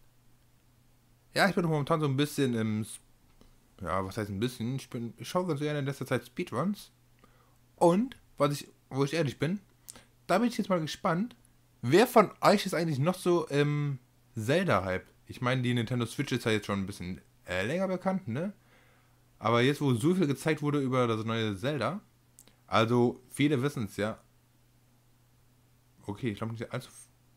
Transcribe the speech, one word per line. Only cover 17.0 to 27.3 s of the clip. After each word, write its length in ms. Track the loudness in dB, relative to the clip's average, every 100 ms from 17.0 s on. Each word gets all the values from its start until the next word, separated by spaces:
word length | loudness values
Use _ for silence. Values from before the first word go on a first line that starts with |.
| -10 -10 -14 _ -6
äh, 180 | -4
länger 240 | -2 -2 -2
bekannt, 400 | -4 -2 -4 -4
ne? 240 | -6 -6 -10 _ _ _ _ _ _ _ -6
Aber 240 | 0 2
jetzt, 180 | 2 2
wo 140 | 2
so 220 | 2 2 2
viel 100 | 2
gezeigt 380 | 0 -2 0
wurde 160 | 0 0
über 260 | 0 2 2
das 180 | 0
neue 320 | -2 -2 -2 -2
Zelda, 460 | -2 -2 -2 -4 -10 _ _ -20 -20 _ 0
also 560 | 2 4 4 4 2 -6
viele 320 | 0 2 2
wissen's 340 | -2 -4 -6 -4
ja. 240 | -4 -6 _ _ _ _ _ _ _ _ _ _ _ _ _ _ _ _ _ _ -12
Okay, 240 | -8 -6
ich 80 | -6
glaub 120 | -8
nicht 220 | -8 -10
allzu 160 | -10 -12
f-, 200 | -20 -20 _ _